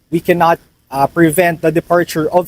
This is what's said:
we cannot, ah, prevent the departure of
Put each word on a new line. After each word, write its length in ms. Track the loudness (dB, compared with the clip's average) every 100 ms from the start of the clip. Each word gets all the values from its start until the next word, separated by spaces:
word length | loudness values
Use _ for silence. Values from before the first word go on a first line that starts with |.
| _
we 120 | -4
cannot, 400 | 0 0 0 0 _ _ _
ah, 160 | -4 -2
prevent 560 | 2 2 2 -2 -2
the 120 | -2
departure 560 | -2 0 -2 -2 -4 -2
of 160 | -2